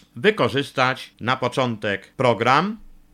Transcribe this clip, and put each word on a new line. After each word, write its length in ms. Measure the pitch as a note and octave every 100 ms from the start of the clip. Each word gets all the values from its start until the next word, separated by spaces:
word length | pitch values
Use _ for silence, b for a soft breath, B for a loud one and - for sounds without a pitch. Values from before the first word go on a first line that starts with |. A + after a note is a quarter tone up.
| - -
wykorzystać 1000 | F#3 G#3+ B2 B2+ C#3 - B2+ C3 - -
na 160 | G#2+ C3
początek 720 | A#2+ C#3 B2+ A2 G#2+ G2 -
program 640 | - B2+ A2 A#2 C#3 F#3+ A3 - - _